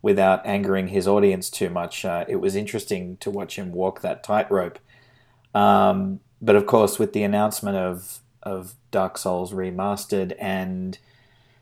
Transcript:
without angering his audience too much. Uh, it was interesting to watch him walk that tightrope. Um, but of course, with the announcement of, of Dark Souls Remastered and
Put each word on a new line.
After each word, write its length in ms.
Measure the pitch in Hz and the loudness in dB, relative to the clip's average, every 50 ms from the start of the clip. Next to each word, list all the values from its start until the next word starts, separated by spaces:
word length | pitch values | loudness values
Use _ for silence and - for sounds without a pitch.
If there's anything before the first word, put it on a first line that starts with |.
without 420 | - - 101 98 95 95 95 92 - 110 | 0 2 4 4 6 4 4 4 2 -2
angering 400 | 101 98 101 95 98 95 92 92 | -2 -2 0 0 0 0 -2 0
his 200 | 95 101 90 95 | -2 0 2 4
audience 440 | 101 104 101 101 95 92 90 - | 4 6 6 4 4 2 -2 -8
too 180 | - - 104 90 | -4 -4 -4 -4
much. 340 | 87 90 85 87 - - - | -2 -4 -6 -6 -8 -8 -6
Uh, 220 | 95 87 87 87 - | -4 -4 -4 -4 -4
it 100 | - 95 | -4 -2
was 180 | 85 98 95 | -2 -2 -2
interesting 600 | 101 107 104 - 113 101 - 104 95 90 87 92 - | -2 -4 -4 -6 -6 -6 -4 -6 -6 -6 -8 -10 -8
to 120 | - 101 | -8 -6
watch 260 | 98 101 98 85 - | -6 -6 -8 -8 -10
him 160 | - 101 92 | -10 -10 -8
walk 300 | 87 87 92 95 95 - | -4 -2 -2 -2 -2 -4
that 220 | - 90 82 - - | -6 -6 -6 -6 -4
tightrope. 560 | - 104 107 107 - 101 98 90 87 - - - _ _ _ _ _ _ _ _ _ _ _ _ _ - | -2 0 0 2 2 0 0 0 -2 -6 -12 -20 _ _ _ _ _ _ _ _ _ _ _ _ _ 0
Um, 680 | 104 101 104 101 101 101 95 92 95 98 95 95 98 - _ _ _ | 4 6 6 6 6 6 4 4 2 -2 -4 -6 -8 -12 _ _ _
but 140 | - 110 104 | 2 4 6
of 100 | 104 101 | 6 6
course, 320 | - - 113 107 101 - - | 6 4 6 6 4 2 0
with 160 | 110 98 - | -2 0 0
the 80 | 104 104 | 0 0
announcement 540 | 101 104 104 104 107 107 - - 101 98 95 | 2 2 2 2 0 0 -2 -4 -4 -2 -2
of, 420 | 92 92 90 90 92 - - - - _ _ _ | -2 -2 -4 -6 -10 -14 -16 -18 -20 _ _ _
of 320 | - 107 98 95 92 90 - _ _ _ | -10 -8 -8 -8 -10 -12 -18 _ _ _
Dark 300 | - 101 95 92 - - | 0 0 0 0 -2 -4
Souls 340 | - 98 92 90 92 92 98 | -4 -2 -2 -2 -2 -4 -4
Remastered 840 | 95 92 92 90 90 95 101 104 101 - - - 98 95 90 - - | -4 -4 -4 -4 -4 -2 -2 -2 -4 -4 -2 -2 -2 -2 -2 -4 -6
and 580 | - 98 95 95 95 92 92 92 92 92 92 - _ _ _ _ _ _ _ _ _ _ _ _ | -6 -4 -4 -2 -4 -4 -6 -6 -6 -8 -8 -10 _ _ _ _ _ _ _ _ _ _ _ _